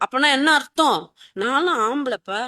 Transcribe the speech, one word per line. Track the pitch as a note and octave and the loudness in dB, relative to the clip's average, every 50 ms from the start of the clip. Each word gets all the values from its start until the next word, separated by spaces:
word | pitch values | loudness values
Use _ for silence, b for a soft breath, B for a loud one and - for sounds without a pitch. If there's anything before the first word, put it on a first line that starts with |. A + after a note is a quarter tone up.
| - | -6
அப்பனா | - - C4 C#4+ D4 | -4 0 0 2 2
என்ன | C#4 C4+ C#4 D#4 D#4 | 2 2 2 2 2
அர்த்தம்? | C#4+ C#4 - _ - D#4+ C#4+ G#3+ D#3+ E3+ - b b b b b | 2 0 -2 _ 0 2 2 2 0 -4 -8 b b b b b
"நான்லாம் | F#3+ G3 A#3 C4+ C#4 E4+ F4+ E4 B3 A3 | -6 -4 -2 0 0 0 0 0 0 0
ஆம்பளைப்பா, | A3 B3+ C#4+ C#4+ B3+ A3+ F#3+ _ - G3 G#3 A#3+ | -2 -2 -4 -4 -4 -6 -6 _ -8 -8 -6 -6